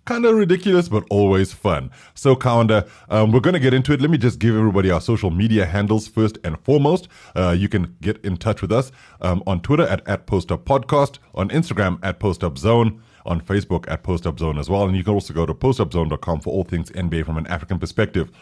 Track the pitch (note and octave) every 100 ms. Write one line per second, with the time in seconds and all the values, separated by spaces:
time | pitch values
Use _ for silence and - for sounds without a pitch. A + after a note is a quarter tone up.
0 | - A#3+ A#3 A3 F#3 F3+ G3+ F3+ F3 G#2
1 | - G2+ G2 F#2+ F#2+ - G2+ D2 C2 -
2 | - - C#3 C3 B2+ A#2 A2+ G#2+ F#2 -
3 | - G#2+ A2 B2 D3+ F3+ B2+ B2+ B2+ C#3+
4 | D3 D3+ A#2+ - A2+ A2 A2 F#2+ F#2+ E2+
5 | - A2+ F#2+ E2+ A2 A2 F2 G2+ G2+ A2
6 | - - G#2+ - - D#2 - D3 C#3+ F3+
7 | - - - - F2+ F2 G2 G2+ F2 -
8 | F#2+ - G2+ F2 A#2 G#2 E2 A2+ B2+ -
9 | - - F2+ F2+ G2 F#2 - D3+ E3 F#2
10 | - G2 - G2 - E2+ - C#3 B2 D3
11 | C#3 - _ - F#2+ E3+ E3 - F#2+ F2
12 | F#2 F2+ G#2 F2 F2 C#2+ G2 A#2 A2+ G#2+
13 | - _ - E2+ - G2+ - E2+ - D#2+
14 | - F2 F2 C2 D#2+ D2 C#2+ G2 G2+ F#2+
15 | F#2 G#2 - D2+ D#2+ D#2 C3 C3 E2+ F2
16 | D#2 D2 - D#2+ - F#2 F2 F2 E2 F2+
17 | F2 E2 D#2+ D#2+ D#2+ E2+ - F2 E2 -
18 | G#2 F#2+ D#2+ -